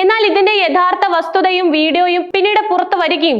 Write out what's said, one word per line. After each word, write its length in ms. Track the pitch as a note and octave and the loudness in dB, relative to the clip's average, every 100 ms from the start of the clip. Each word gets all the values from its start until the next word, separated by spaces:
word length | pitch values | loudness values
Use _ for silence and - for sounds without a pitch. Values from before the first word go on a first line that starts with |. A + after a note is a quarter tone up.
എന്നാൽ 200 | F#4 A4 G#4 | 2 2 2
ഇതിന്റെ 240 | F4 G4 G#4+ | 2 2 0
യഥാർത്ഥ 420 | F4 D#4 F4+ F#4+ G4 E4+ | 0 0 0 0 0 -2
വസ്തുതയും 520 | E4 F#4+ F#4 F4+ F4+ D4+ | -2 -2 0 0 0 0
വീഡിയോയും 460 | D#4 E4+ F4+ F4 F4+ | 0 0 0 0 -2
പിന്നീട് 280 | G4 F#4+ G#4 G#4+ | -2 0 0 0
പുറത്തു 260 | F4+ F#4 F#4+ | -2 -2 -2
വരികയും 360 | D#4+ E4+ E4 | -2 0 0